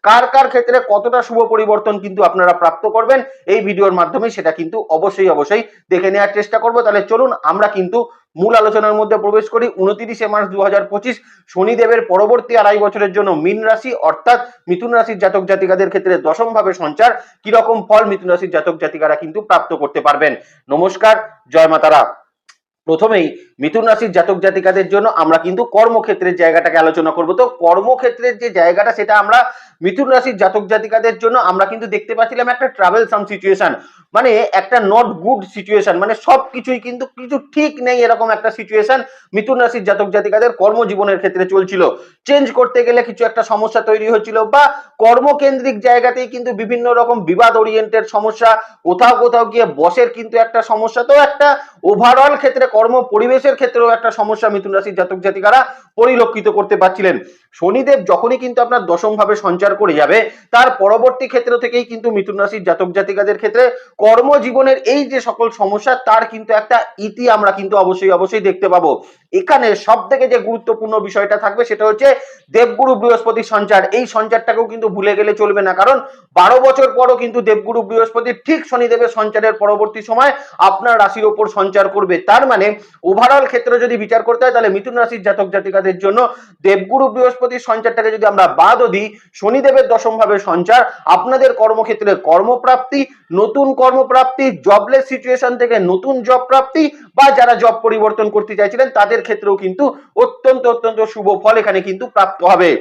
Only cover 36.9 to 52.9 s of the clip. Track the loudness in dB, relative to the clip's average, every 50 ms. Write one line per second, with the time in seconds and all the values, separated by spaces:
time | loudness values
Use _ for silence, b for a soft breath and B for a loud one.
36.9 | -12 -12 -12 -14 _ -20 -10 -6 -6 -6 -6 _ -2 -2 -2 -2 -4 -4 -2 -2
37.9 | 0 2 2 2 2 0 0 -2 -2 -2 -2 -6 -6 -6 -12 -2 -2 -2 0 2
38.9 | 0 -2 -2 b b b b b -6 -6 -2 -2 0 0 0 0 -2 -4 -2 -2
39.9 | -2 -2 -2 -2 -2 -2 -2 0 0 2 0 0 0 2 0 0 2 0 -2 -2
40.9 | -2 -2 -2 -2 -2 -2 -4 -4 -4 -4 -4 0 0 -2 -2 0 0 0 0 0
41.9 | 0 B B B B B _ 0 2 2 2 0 0 -2 -2 0 0 0 0 2
42.9 | 0 0 0 -2 -4 -4 -4 -2 -2 -4 -2 -2 -2 -2 -2 -2 -2 -4 0 0
43.9 | -2 0 0 0 -2 -2 -2 -2 -4 -4 -2 2 4 4 4 4 B B B B
44.9 | B 2 4 4 4 4 4 2 2 2 2 0 0 0 -4 -4 -6 -2 2 2
45.9 | 2 4 2 0 -2 -2 -8 -8 -10 -10 -8 -8 -6 -6 -6 -6 -4 -4 -2 0
46.9 | 2 2 2 0 -2 -4 -2 -4 2 4 4 4 4 2 0 0 0 -2 -2 0
47.9 | -2 -2 -2 -2 -6 -4 -4 -4 -4 2 2 2 2 2 B B B B _ -4
48.9 | 0 2 4 4 4 4 2 2 2 2 0 0 0 0 0 0 0 0 0 0
49.9 | 2 2 0 0 -2 -10 -14 -2 0 0 0 2 0 -4 -2 -2 -2 -2 -2 -4
50.9 | -4 -4 2 4 6 6 6 4 2 2 2 2 2 0 B B B B 0 0
51.9 | 2 4 4 4 6 6 4 4 4 2 0 -2 2 0 -2 2 2 2 2 2